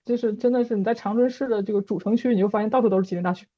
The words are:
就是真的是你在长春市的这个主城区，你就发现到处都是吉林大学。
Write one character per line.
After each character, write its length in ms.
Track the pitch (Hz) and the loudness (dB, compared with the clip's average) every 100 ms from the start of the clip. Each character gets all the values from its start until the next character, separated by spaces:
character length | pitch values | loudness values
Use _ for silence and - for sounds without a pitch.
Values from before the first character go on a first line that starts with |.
就 140 | - 240 | -4 -2
是 160 | 226 | -2
真 180 | 214 240 | 0 0
的 100 | 247 | 0
是 120 | 240 214 | 0 0
你 80 | |
在 80 | 196 | 0
长 220 | 233 202 220 | -2 -2 0
春 140 | 247 | 0
市 180 | 254 269 | 0 -4
的 140 | 220 | -2
这 100 | 196 | 0
个 80 | 208 | -2
主 180 | 202 202 | -2 -4
城 160 | 202 | 0
区， 200 | 233 247 | 0 2
你 60 | 208 | 2
就 80 | 202 | 2
发 120 | 214 | 0
现 80 | 214 | 0
到 140 | 262 | 2
处 80 | 226 | 2
都 120 | 190 | 2
是 60 | 190 | 0
吉 60 | |
林 100 | 175 | -2
大 80 | 180 | -2
学。 140 | 180 - | -4 -8